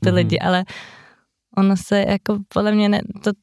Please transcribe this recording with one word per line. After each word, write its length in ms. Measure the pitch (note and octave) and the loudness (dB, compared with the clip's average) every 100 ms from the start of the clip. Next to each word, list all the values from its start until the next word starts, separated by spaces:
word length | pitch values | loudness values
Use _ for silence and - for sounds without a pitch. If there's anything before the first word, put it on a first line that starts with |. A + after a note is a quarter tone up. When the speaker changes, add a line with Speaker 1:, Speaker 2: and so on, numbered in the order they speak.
Speaker 1:
ty 60 | F#3+ | 2
Speaker 2:
Mhm. 60 | F3+ | 2
Speaker 1:
lidi," 240 | A2 - | 2 0
ale 260 | - F3+ F#3 - - - - _ _ _ _ - | 0 0 -2 -12 -20 -20 -20 _ _ _ _ 0
ono 200 | G3 F#3+ | 2 2
se 280 | - G3+ G3 | 0 0 0
jako 300 | G3 - G#3 G3 | -2 -2 -4 -2
podle 180 | - G#3 | -2 0
mě 180 | G#3+ G#3 | 2 2
ne-, 120 | G#3 - - | 0 -4 -6
to 80 | G#3 G3+ | -4 -4